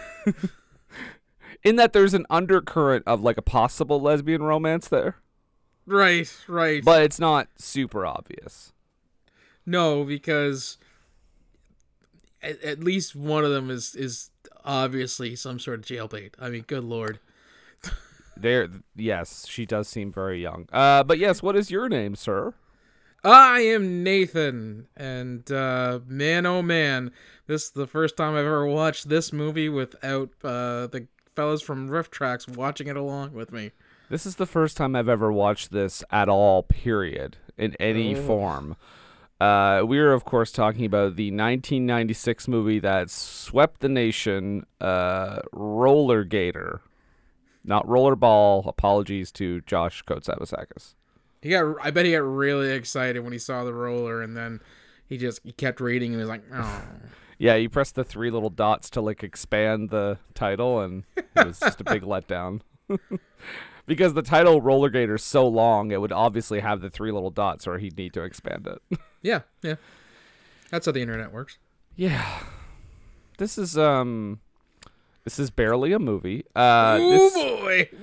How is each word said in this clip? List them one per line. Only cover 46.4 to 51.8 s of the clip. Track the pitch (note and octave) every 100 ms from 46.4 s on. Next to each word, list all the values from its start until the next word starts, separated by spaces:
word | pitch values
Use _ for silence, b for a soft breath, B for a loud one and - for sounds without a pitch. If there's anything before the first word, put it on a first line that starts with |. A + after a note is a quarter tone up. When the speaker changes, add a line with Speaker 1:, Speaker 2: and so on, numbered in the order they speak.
| F2+ F2 F2 E2 - _ _ _ _ _ _ _
Speaker 1:
Not | - G#2 -
Rollerball. | B2 C3+ C3 A#2+ G#2+ G#2 G2 F#2+
Apologies | - G2+ G2+ G2 G2+ F#2
to | - F#2 F2
Josh | - F2+ E2+ -
Kotsavasakis. | - - - - - - - - - _ _ _ _ _
Speaker 2:
He | D3
got, | F#3 D#3 D3+